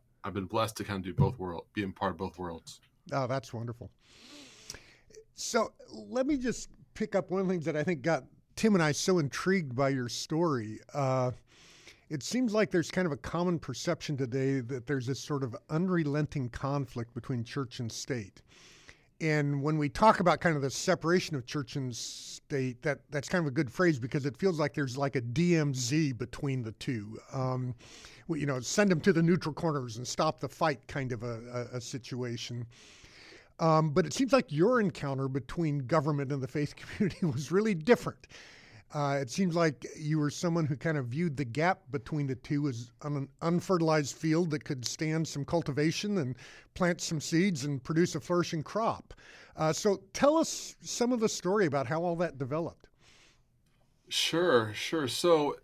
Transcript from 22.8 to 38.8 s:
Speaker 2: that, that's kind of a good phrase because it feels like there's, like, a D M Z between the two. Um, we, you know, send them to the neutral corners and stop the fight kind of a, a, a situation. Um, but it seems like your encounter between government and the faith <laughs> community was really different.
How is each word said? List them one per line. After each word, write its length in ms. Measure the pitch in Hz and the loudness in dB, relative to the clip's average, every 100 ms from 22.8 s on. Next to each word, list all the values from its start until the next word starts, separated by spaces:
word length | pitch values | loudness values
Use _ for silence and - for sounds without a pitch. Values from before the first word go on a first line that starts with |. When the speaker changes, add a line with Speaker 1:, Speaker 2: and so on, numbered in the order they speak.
Speaker 2:
that, 180 | 156 135 - | -4 -4 -4
that's 180 | 147 - | -6 0
kind 160 | 185 | 0
of 40 | 151 | 2
a 60 | |
good 160 | 131 139 | 0 0
phrase 280 | - 175 135 | 4 4 4
because 260 | 123 151 | 0 -2
it 120 | 135 117 | -2 0
feels 200 | 190 156 | 0 2
like 140 | 147 | 0
there's, 220 | - 139 127 | 0 -2 0
like, 200 | 139 139 | 0 0
a 40 | |
D 340 | 120 120 175 165 | -2 2 4 6
M 180 | 143 | 4
Z 380 | 131 117 151 151 | 0 0 2 2
between 500 | 113 120 - 143 131 | 0 -6 -4 -4 -2
the 100 | 113 | -4
two. 460 | - - 120 104 110 - | -6 -4 -4 -6 -12 -10
Um, 420 | 135 131 127 127 120 - - - - - | -4 -2 -2 -4 -6 -14 -20 -20 -16 -6
we, 120 | 156 | -4
you 60 | 147 | -2
know, 140 | 127 | -2
send 300 | 120 - 208 | 0 4 4
them 100 | 165 | 6
to 100 | 202 | 6
the 100 | 165 | 6
neutral 320 | 165 180 165 | 6 4 2
corners 420 | 135 170 139 123 113 | -2 -2 -2 -4 -8
and 100 | 123 | -6
stop 340 | - 156 - | 0 0 0
the 80 | 139 | -6
fight 380 | - 170 131 - | 0 0 0 -6
kind 260 | 151 131 | -6 -4
of 100 | 120 | -4
a, 460 | 120 113 120 123 117 | -6 -8 -8 -6 -6
a, 40 | 123 | -8
a 40 | |
situation. 840 | 120 135 - 127 123 120 - 120 117 - - - - - - - - - | -8 -10 -8 -6 -6 -6 -8 -8 -10 -14 -20 -20 -20 -20 -20 -20 -20 0
Um, 300 | 165 156 156 | 4 6 4
but 160 | 143 | 2
it 80 | 156 | 0
seems 220 | - 262 | 0 4
like 180 | 262 - | 4 2
your 300 | 147 196 247 | 4 4 4
encounter 460 | 196 - 143 131 135 | 2 -2 -4 -2 -2
between 500 | 135 135 - 160 143 123 | -4 -4 -2 0 0 0
government 440 | 160 143 147 135 | 2 2 0 -2
and 120 | 143 | -4
the 40 | 131 | -4
faith 300 | 156 147 - | -4 -4 -6
<laughs> 0 | |
community 480 | - - 202 - | -12 -2 -2 0
was 260 | 175 123 131 | -2 -2 0
really 240 | 180 220 | 0 2
different. 520 | 175 156 233 - - - - - - - - | 2 4 4 2 -10 -14 -20 -20 -20 -20 -20